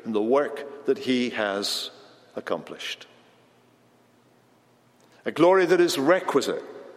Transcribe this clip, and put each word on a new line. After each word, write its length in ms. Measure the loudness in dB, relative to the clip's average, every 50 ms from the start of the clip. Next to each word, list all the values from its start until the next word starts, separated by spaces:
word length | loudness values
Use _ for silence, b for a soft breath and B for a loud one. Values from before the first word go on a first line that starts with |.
| -8
and 100 | -4 -2
the 80 | -2
work 640 | 0 2 2 2 2 -2 -6 -12 -14 -14 -16 -10 -2
that 140 | -2 -2 -2
he 320 | 0 -2 0 0 0 -2
has 580 | -4 -4 -4 -2 -2 -4 -4 -4 -6 -6 -8 -10 -14 -20 -20 -20 -20 _ _ _ _
accomplished. 720 | -14 -8 -6 -8 -8 -8 -12 -16 -14 -12 -12 -12 -12 -16 _ _ _ _ _ _ _ _ _ _ _ _ _ _ _ _ _ _ _ _ _ _ _ _ _ _ _ _ _ _ _ _ _ _ _ _ _ _ _ b b b b b
A 60 | -10
glory 340 | 2 4 6 6 6 6 4
that 160 | 4 4 4
is 160 | 4 2 2
requisite 680 | 0 2 2 2 2 2 0 0 0 0 0 -6 -6 -8 -12 -18 -18 -20 -20 -20